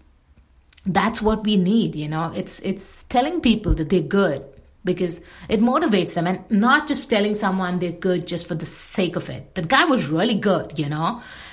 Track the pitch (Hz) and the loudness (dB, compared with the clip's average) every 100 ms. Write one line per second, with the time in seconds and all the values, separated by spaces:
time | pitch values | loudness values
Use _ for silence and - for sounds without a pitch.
0 | _ _ _ _ _ _ _ - 190 180 | _ _ _ _ _ _ _ -10 -2 0
1 | 202 226 214 214 214 202 180 233 165 151 | 2 2 0 0 2 2 4 2 0 -2
2 | 151 156 165 160 - - 190 190 - - | -4 -4 -4 -6 -8 -6 -6 -6 -8 -14
3 | - 247 285 349 240 208 170 156 147 185 | -2 0 0 2 2 2 2 0 2 0
4 | 151 196 180 135 - - - _ 180 180 | 2 2 2 0 -8 -20 -20 _ -4 -2
5 | 180 165 - - - 220 240 277 320 202 | -4 -6 -14 -14 -2 2 4 4 4 2
6 | 165 175 170 185 - 202 233 294 302 285 | 0 0 0 -2 0 4 6 4 2 -2
7 | - 214 208 208 196 190 180 180 175 165 | 0 2 2 0 0 0 -2 -2 -4 -2
8 | 190 180 175 175 - 160 156 - - - | 0 0 -2 -6 -6 -6 -6 -8 -6 -2
9 | 170 - - 135 - - 165 262 339 247 | -2 -2 -6 -10 -10 -8 0 2 4 2
10 | 139 160 226 220 208 170 - - 147 151 | 0 0 2 2 2 0 -2 -6 -4 -2
11 | 175 233 - - - | -4 -4 -10 -18 -20